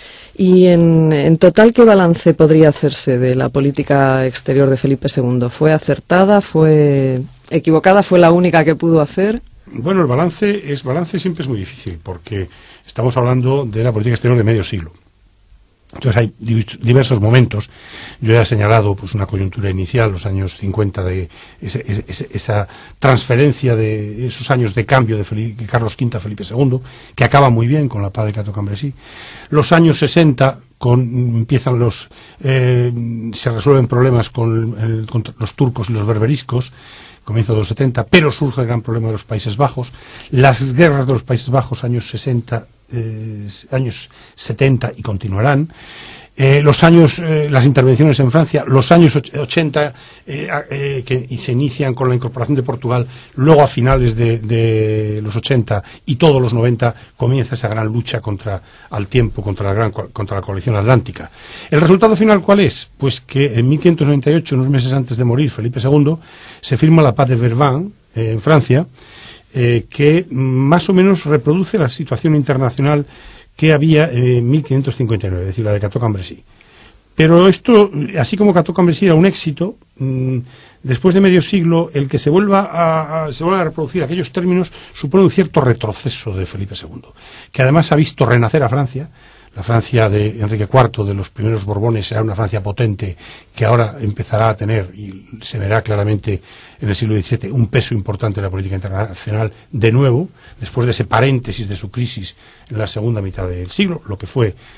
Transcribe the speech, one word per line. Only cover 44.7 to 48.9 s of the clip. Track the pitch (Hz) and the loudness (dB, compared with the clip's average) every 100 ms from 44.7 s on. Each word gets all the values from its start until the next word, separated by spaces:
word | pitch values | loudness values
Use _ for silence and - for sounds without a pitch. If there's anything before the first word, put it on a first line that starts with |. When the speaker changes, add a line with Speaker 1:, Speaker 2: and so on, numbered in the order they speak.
| 127 120 - | 0 -2 -8
Speaker 2:
y | |
continuarán. | - 98 101 95 127 139 160 - - - - - - - | -8 -8 -6 -2 0 0 -2 -10 -20 -20 -20 -20 -16 0
Eh, | 135 143 | 2 4
los | 147 131 | 4 6
años, | 165 170 151 - | 6 8 6 2
eh, | 165 156 147 | -2 -2 0
las | 131 135 | 2 4
intervenciones | 135 127 123 151 131 | 4 4 4 4 4
en | 131 | 2
Francia, | 156 156 147 | 2 2 -2
los | - 131 127 | 2 2 6